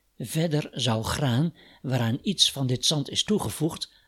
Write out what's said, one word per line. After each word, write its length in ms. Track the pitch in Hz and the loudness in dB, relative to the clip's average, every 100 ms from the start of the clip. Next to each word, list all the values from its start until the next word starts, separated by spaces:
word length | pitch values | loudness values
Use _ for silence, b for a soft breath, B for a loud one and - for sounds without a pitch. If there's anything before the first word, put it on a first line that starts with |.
| _ - | _ -12
Verder 520 | 117 160 170 147 - | -6 -2 0 0 -2
zou 320 | - 123 113 | -2 0 0
graan, 500 | 107 - 139 120 165 - B B | 0 0 2 2 2 -2 B B
waaraan 380 | 147 123 117 117 | -2 0 2 0
iets 300 | - 190 - | -2 2 2
van 160 | - 131 | 2 -2
dit 180 | 123 - | 0 0
zand 240 | 160 135 | 0 -2
is 140 | - | -2
toegevoegd, 680 | - 208 120 - 147 - - b | 0 0 0 -2 -2 -4 -12 b